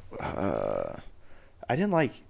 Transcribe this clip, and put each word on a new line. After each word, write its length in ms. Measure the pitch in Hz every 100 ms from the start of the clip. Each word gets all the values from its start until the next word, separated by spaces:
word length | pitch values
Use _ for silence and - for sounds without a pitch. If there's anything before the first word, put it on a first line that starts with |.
| - -
Uh, 800 | - - 95 60 50 50 50 - - - - - - - -
I 80 | 127
didn't 160 | 208
like. 220 | 170 143 - -